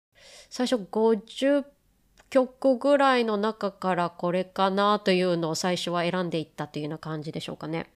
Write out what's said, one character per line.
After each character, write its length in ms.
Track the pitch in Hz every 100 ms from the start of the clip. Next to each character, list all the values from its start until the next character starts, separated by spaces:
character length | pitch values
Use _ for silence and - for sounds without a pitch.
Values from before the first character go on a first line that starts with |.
| _ _ - - -
最 180 | - 254
初 180 | 254 185
五 240 | 214 226 226
十 480 | - - 269 285 277 _ _ _ _ _ _
曲 480 | 269 254 - 269 247
ぐ 200 | 277 285
ら 200 | 269 254
い 60 |
の 140 | 226 214
中 340 | 214 214 202
か 240 | 190 185 175
ら 140 | 175
こ 240 | - 175
れ 100 | 180
か 260 | 185 - 196
な 300 | 190 202 208
と 140 | 208
い 80 | 185
う 160 | 185 170
の 140 | 165
を 40 | 160
最 220 | 190 175
初 140 | -
は 100 | 170
選 240 | 170 185 175
ん 40 |
で 80 | 165
い 40 |
っ 60 | 151
た 140 | - 147
と 120 | 151
い 20 |
う 20 |
よ 60 | 147
う 20 |
な 60 | 156
感 240 | 156 156
じ 100 | 151
で 80 | 151
し 100 | -
ょ 40 |
う 40 | -
か 120 | 147
ね。 200 | 165 156